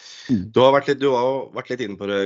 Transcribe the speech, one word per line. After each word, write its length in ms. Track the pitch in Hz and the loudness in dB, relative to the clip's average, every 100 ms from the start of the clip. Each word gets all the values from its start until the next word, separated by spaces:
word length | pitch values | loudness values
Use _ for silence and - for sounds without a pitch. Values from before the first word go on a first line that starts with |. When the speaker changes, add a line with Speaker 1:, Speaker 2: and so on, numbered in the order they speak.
| - - - | -20 -18 -4
Speaker 1:
Mm. 160 | 113 101 | -4 0
Speaker 2:
Du 80 | 120 | 4
har 120 | 131 | 4
vært 140 | 139 139 | 4 2
litt, 100 | 131 | 0
du 120 | 139 | 0
har 80 | 123 | 0
jo 140 | 127 135 - | 0 -4 -8
vært 160 | 113 - | -12 -8
litt 140 | 123 107 | -8 -8
inne 100 | 95 | -8
på 120 | 101 | -4
det, 80 | 101 | -2